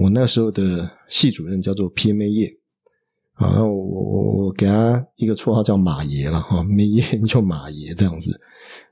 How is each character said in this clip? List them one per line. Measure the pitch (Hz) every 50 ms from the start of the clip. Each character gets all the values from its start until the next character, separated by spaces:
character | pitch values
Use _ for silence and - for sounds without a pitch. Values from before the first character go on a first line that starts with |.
我 | 92 95
那 | 107 127 127
时 | 120 - 117
候 | 113 110
的 | 98 101 95 92 90 85 87 85 - _ _ -
系 | - - - 127
主 | - - 78
任 | 87 95 92
叫 | 87 101
做 | 98 101 95 87
P | - - - 107
M | 104 107
A | 104 104
叶， | 107 110 104 - - _ _ _ _ _ _ _ _ _ _ _ _ _ _ _ _
啊， | - - 92 95
那 | 104 110
我， | 107 101
我， | 98 95 95 95 95 98 101 98 98 104 107 101 98 98
我 | 95
给 | 95 - 101
他 | 98 104 107 113 117 123 123 135 - _
一 | - 117
个 | 110 104
绰 | - - 123
号 | 110 113 107
叫 | 113 101
马 | 98 92 87 73 71 76
爷 | 71 71 69 69 76
啦， | 82 80
哈， | - - 95 85
没 | 85 101 101 101 104
爷 | 104 104 117 - - 123 107 110
就 | 107 - 120
马 | 104 92 82 73 69 76
爷 | 76 76 76 80 87
这 | 92 101
样 | 90 82 82
子。 | 82 87 - - _ _ - - - - - - - _